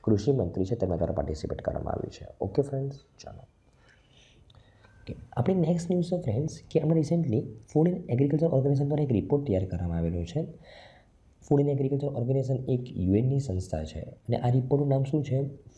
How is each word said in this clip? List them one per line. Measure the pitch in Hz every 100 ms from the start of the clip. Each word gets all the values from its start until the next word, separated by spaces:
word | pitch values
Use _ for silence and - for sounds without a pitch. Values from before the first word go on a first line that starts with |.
કૃષિ | - 104 110
મંત્રી | 135 87 -
છે, | 95
તેમના | 117 95 85
દ્વારા | 82
પાર્ટિસિપેટ | - 76 78 - -
કરવામાં | - - -
આવ્યું | - -
છે. | - - -
ઓકે | 101 98
ફ્રેન્ડ્સ, | 139 135 135 139 _ _
ચાલો. | - -
ઓકે. | - _ _ _ _ _ _ _ _ _ _ - _ _ - - - - -
આપણી | - 123
નેક્સ્ટ | 190 156 170 -
ન્યૂઝ | 180 170
છે | 175
ફ્રેન્ડ્સ | 123 104 160 - -
કે | 160
હમણાં | 151 165
recently | 139 170 151 110 - - -
ફૂડ | 151 165
એન્ડ | 180 -
એગ્રીકલ્ચર | 120 143 156 165
ઓર્ગેનાઇઝેશન | 135 135 139 143
દ્વારા | 147
એક | 143
રિપોર્ટ | 107 - 143 143
તૈયાર | 95
કરવામાં | 95 85 87 85
આવેલો | 82 87
છે. | 85 151 - - - - - - _ _ _ _ -
ફૂડ | 143
એન્ડ | 143
એગ્રીકલ્ચર | 139 135 139 143
ઓર્ગેનાઇઝેશન | 139 120 135 123 131 -
એક | 127 123 95
યુ | 90
એનની | 101 127 139
સંસ્થા | 135 92 90 80
છે | 78 85
અને | 82 - - 117
આ | 127
રિપોર્ટનું | 127 123 143 143
નામ | 135
શું | 135 156
છે? | 143 131 139 - -